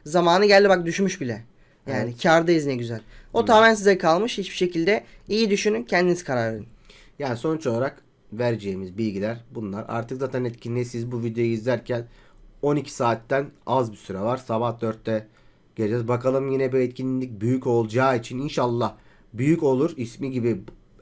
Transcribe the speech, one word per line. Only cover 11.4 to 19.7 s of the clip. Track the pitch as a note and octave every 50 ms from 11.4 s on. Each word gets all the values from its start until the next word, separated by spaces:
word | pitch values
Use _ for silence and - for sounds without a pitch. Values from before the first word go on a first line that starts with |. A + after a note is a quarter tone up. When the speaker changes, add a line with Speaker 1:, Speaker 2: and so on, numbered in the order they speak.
| A#2 A#2
Speaker 2:
izlerken | A#2 A2 A2 B2+ B2 A2+ - - B2 A#2 A#2+ - - - - - - - - - - -
on | - D3 D3
iki | D3 C3+ -
saatten | - - B2+ A#2 A2 A2+ - - C3+ C#3 C#3+ C#3 - _ -
az | - B2+ C3 B2 A2+
bir | G#2
süre | - - - F#2 F#2
var. | G2+ A2+ B2+
Sabah | B2+ - - A2+ A2 A#2 A#2 A#2 -
dörtte | A#2 A2 G#2+ - - A2+ A2 G#2+ A2+ - _ _ _ - _ _ _ _ _
geleceğiz. | - A2 G2+ A2+ B2 A2+ A2+
Bakalım | B2 A#2 A#2+ C3 C3 C3+ C3+ C3+
yine | C3+ C3+ C3+ B2+
bir | C3 C3
etkinlik | B2+ B2 B2 - C3 C3 C3 C3 C3 B2+ A2 F#2+
büyük | G#2+ A#2+ C3 B2+ -
olacağı | C3 A#2+ A#2 A2+ G#2+ G#2+ B2 C3 C3+ B2+ A#2
için | A#2+ - B2+ B2+
inşallah | C#3+ D3+ - D3+ B2+ B2 A#2 A#2+ A#2 G#2+ - - - _ _ _ _ _
büyük | - G#2+ C3 D3 E3+ E3
olur. | D#3 C3+